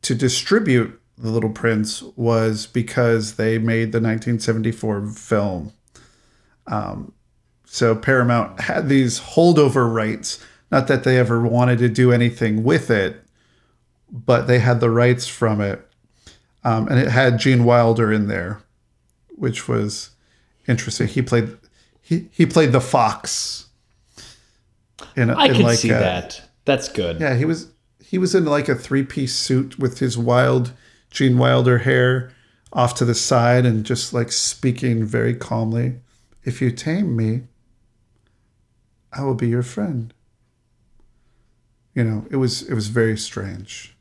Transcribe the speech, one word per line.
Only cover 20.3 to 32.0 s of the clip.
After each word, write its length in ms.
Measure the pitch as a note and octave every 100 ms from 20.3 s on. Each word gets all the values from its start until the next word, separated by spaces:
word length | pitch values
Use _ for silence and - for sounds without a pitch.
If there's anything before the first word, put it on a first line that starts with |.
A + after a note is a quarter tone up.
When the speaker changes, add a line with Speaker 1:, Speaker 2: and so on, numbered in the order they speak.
| _ _ _ -
Speaker 1:
interesting. 400 | B2 - - A2
He 140 | -
played, 340 | B2 A#2+ G#2+ - _ _ _ _
he, 260 | _ E3 -
he 140 | -
played 280 | F3 - D3+
the 100 | B2
fox. 840 | - C#3 A2 - - - - - - _ _ _ _ - - - _ _ _ _ _ - - -
In 140 | A#2
a, 40 | -
Speaker 2:
I 80 | D4
Speaker 1:
in 80 |
Speaker 2:
could 80 | A#2+
Speaker 1:
like 140 | A#2 A#2
Speaker 2:
see 100 | A2+
Speaker 1:
a 60 | A#2
Speaker 2:
that. 440 | F#2 F2+ - - - _ -
That's 240 | C3+ -
good. 280 | - E3+ E2+
Speaker 1:
Yeah, 160 | D3+
he 120 | B2 D3+
was, 260 | E3 - _ _ _
he 140 | _ F#3
was 160 | F#3
in, 100 | F#3+
like, 240 | D#3+ D3 D3
a 60 |
three-piece 600 | B2 - C#3 C3+ - C3
suit 440 | - - C3 C3+ -
with 220 | D3 -
his 180 | B2 A2+
wild 540 | A#2 B2 B2+ B2+ B2 - _ _ _
Gene 280 | - C3+ B2
Wilder 400 | B2+ B2+ B2+ B2
hair 540 | C3+ B2+